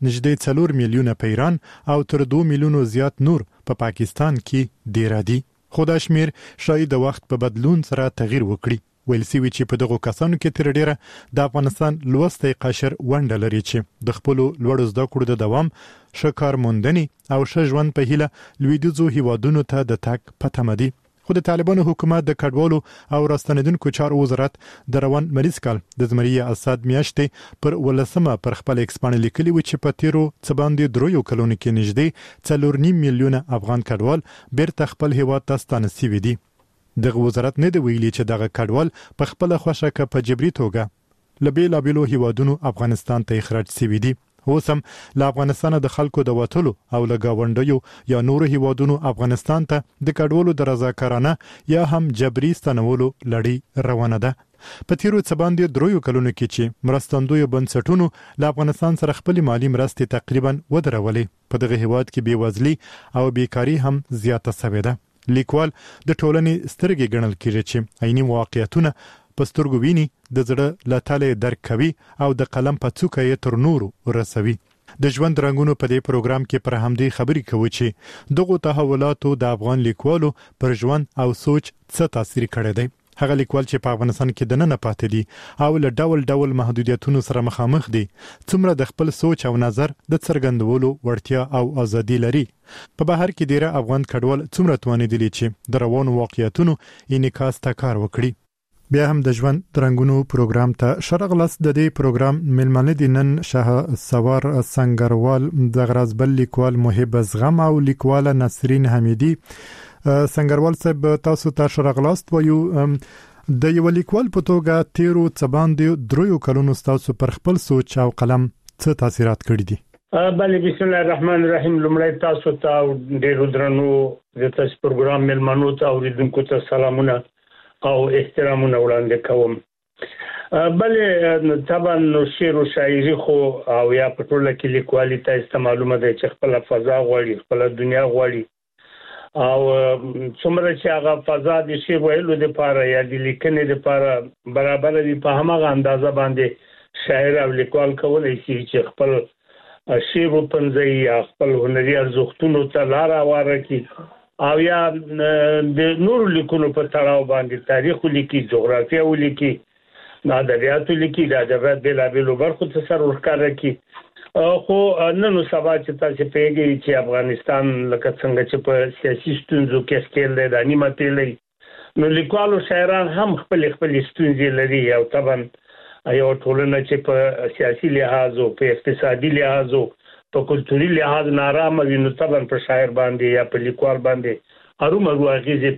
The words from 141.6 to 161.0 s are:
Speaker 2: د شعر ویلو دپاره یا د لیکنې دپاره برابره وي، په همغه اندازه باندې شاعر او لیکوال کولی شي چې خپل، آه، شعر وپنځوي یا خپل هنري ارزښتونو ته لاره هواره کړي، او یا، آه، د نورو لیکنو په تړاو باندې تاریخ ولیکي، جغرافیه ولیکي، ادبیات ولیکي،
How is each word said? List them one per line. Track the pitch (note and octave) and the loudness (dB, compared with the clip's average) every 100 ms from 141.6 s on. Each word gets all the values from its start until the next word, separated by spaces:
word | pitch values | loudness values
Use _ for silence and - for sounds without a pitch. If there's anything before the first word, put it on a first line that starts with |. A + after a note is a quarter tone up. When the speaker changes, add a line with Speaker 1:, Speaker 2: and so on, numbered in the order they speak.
| D3+ | 0
Speaker 2:
د | D3 | -4
شعر | - D#3+ | -2 0
ویلو | D#3 D#3 E3+ D3+ | 2 2 0 0
دپاره | D3+ D3+ C#3+ C#3 B2+ | 0 0 0 2 2
یا | B2+ B2+ | 0 0
د | C3 C3 | -4 -4
لیکنې | C3 D#3+ D3+ D3 | -2 0 0 0
دپاره | C#3 C#3+ C#3 C#3 B2 B2 _ B2 B2+ | -2 0 2 2 0 -4 _ -6 -2
برابره | C#3+ C#3 D3+ D#3 D3+ | 0 2 2 2 0
وي، | C#3 D3 | -2 0
په | C#3 | 0
همغه | E3 E3 D#3 | 2 2 2
اندازه | C#3 C3+ C3+ C#3+ C3+ | 2 2 2 0 0
باندې | C3+ C3 B2 - _ - _ - - | 0 0 -2 -4 _ -20 _ -10 -2
شاعر | C3+ C#3+ D3 | 0 2 2
او | C3+ C3 | 0 -2
لیکوال | B2 D3+ C#3 C3+ | 0 0 0 0
کولی | D3 D3+ C#3 A#2+ - | 0 0 0 -4 -4
شي | B2 B2 | -8 -4
چې | C3 - | -2 -2
خپل، | - C#3 B2+ | 0 0 0
آه، | - _ _ _ - - - A#2+ A#2 | -2 _ _ _ -20 -14 -2 -2 0
شعر | F3 E3 | 0 2
وپنځوي | D#3 C#3+ D#3 C#3+ C3+ C3+ C3+ B2+ | 2 0 0 0 2 2 2 2
یا | A#2 - | 0 -2
خپل | - C#3 B2+ B2 | -2 0 2 2
هنري | C3 C3 C#3+ | 0 2 2
ارزښتونو | C3 B2 B2 - D#3+ D3+ C#3 | 0 0 -2 0 0 2 0
ته | D3 C3+ C#3 | 0 0 2
لاره | D#3+ D#3 | 2 2
هواره | D3 D3 C#3+ C#3 - | 2 2 2 0 -2
کړي، | C3 B2 - D#3+ - _ - C#3+ | -6 -6 -16 -20 -20 _ -4 0
او | D3+ E3+ | 2 2
یا، | E3+ E3 | 2 0
آه، | D#3+ D3+ D#3 D3+ D3+ D3+ D3+ D3 C#3+ | -2 -8 -2 0 2 2 2 0 0
د | D#3+ E3 F#3+ | 0 2 2
نورو | B3 G#3 D#3+ | 2 2 0
لیکنو | C#3+ E3 D3 C#3+ | 0 0 0 0
په | D3 D3+ | -2 0
تړاو | C#3+ C#3 C3+ | 2 2 2
باندې | C3+ B2+ B2 - | 0 -2 -6 -2
تاریخ | C3 D3 E3+ E3 | 0 0 0 0
ولیکي، | C#3+ C#3 C#3+ A2+ | -2 -2 -2 0
جغرافیه | - A#2 B2 A#2 D#3+ D#3+ | 0 2 0 0 0 2
ولیکي، | D#3 C#3+ C#3+ C#3+ B2+ _ _ _ - - - C#3 C3 | 2 0 0 -2 -4 _ _ _ -20 -20 -8 -2 0
ادبیات | B2+ A#2+ C3+ D3 D3+ | 2 0 2 0 0
ولیکي، | D#3+ | 0